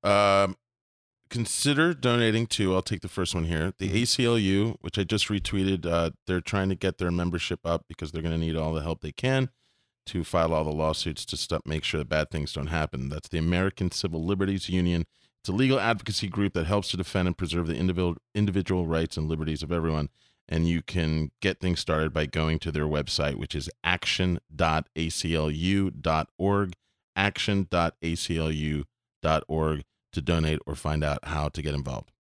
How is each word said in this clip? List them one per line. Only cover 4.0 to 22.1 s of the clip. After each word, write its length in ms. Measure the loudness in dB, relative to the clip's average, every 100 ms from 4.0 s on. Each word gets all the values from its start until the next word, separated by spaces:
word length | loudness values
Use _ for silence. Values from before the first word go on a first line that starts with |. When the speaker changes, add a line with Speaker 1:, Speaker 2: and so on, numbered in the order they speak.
| 0
Speaker 1:
C 200 | 2 2
L 120 | 4
U, 400 | 4 4 2 -2
which 160 | -6 -4
I 60 |
just 240 | 0 0 0
retweeted. 580 | -2 0 0 2 0 0
Uh, 260 | 2 0 -4 -4
they're 160 | -4
trying 280 | 0 0 0
to 60 | 0
get 220 | -2 0
their 140 | 0
membership 480 | 0 0 -2 -4 -4 -2
up 200 | -2 _
because 240 | -10 -8
they're 100 | -4
gonna 160 | -2 0
need 180 | 0 0
all 180 | -2
the 80 | -2
help 200 | -2 -4
they 100 | -6
can 380 | -4 0 0 0 _ _ _ _ _ -6
to 160 | -6
file 300 | 0 2 4
all 100 | 2
the 80 | 0
lawsuits 540 | 0 0 0 -4 -6 -8
to 100 | -6
stop, 300 | -4 -4 -2
make 180 | -4
sure 140 | -2 -4
that 80 | 0
bad 220 | 0 0
things 220 | -2 -4
don't 140 | -6 -4
happen. 420 | -2 -2 -4 -6
That's 180 | -8 -4
the 100 | -2
American 520 | 0 2 0 0 -4
Civil 320 | -2 -4 -2
Liberties 460 | -2 0 0 0 0
Union. 360 | 2 2 2 -2 _ _ _
It's 80 | -4
a 40 |
legal 260 | 2 4 4
advocacy 500 | 2 0 -2 -4 -4
group 240 | 0 0
that 120 | 0 0
helps 220 | 0 0
to 80 | -4
defend 300 | -2 0 0
and 100 | 0
preserve 300 | -2 0 0
the 80 | 0
individual, 400 | 0 2 0 -2 _
individual 540 | 0 2 2 0 0 2
rights 300 | 0 0 -2
and 100 | -2
liberties 340 | -2 -2 -2
of 80 | -2
everyone. 380 | 0 0 0 -2 _ _ _ -4
And 160 | 2 2
you 160 | 2
can 500 | -2 -2 0 0 -2 _
get 180 | -2 0
things 220 | 0 -2
started 320 | 0 0 2